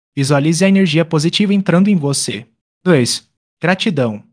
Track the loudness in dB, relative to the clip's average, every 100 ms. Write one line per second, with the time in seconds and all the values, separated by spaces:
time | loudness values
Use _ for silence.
0 | _ -4 0 0 0 2 2 2 2 0
1 | 0 0 0 0 0 0 0 2 2 0
2 | -2 -4 -6 -10 -14 _ _ _ 0 2
3 | 2 -4 -12 _ _ _ -4 -2 -2 -2
4 | -4 -6 -14